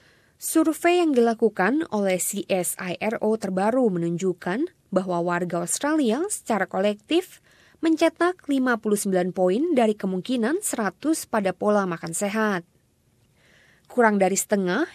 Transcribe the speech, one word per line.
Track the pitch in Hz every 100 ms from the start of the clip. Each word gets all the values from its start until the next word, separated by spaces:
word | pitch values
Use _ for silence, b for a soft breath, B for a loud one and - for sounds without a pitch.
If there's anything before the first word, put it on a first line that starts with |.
| b b b b
Survei | - 320 320 302 349 359
yang | 330 247
dilakukan | 233 220 175 - 185 294 -
oleh | 208 196 185
C | - 196 -
S | 190 170 -
I | 185 -
R | 208 226 214
O |
terbaru | 220 190 185 202 262 240
menunjukkan | 175 170 170 185 175 185 208 339 - _
bahwa | 185 190 170
warga | 175 175 180 175
Australia | 175 - 285 311 247 240 403
secara | - - 214 180
kolektif | 190 202 208 - 330 359 - b b b b
mencetak | 330 320 330 320 339 359 -
lima | 277 254
puluh | 233 214 208
sembilan | 196 185 180
poin | 175 185 202 339
dari | 262 214
kemungkinan | 214 196 185 180 254 220 349 -
seratus | - 202 - 285 320 -
pada | 226 190
pola | 180 208 208 190
makan | 165 165
sehat. | 165 202 214 214 185 170 _ _ _ _ _ _ b b b b b -
Kurang | - 226 202
dari | 185
setengah, | 190 - 202 180 196 -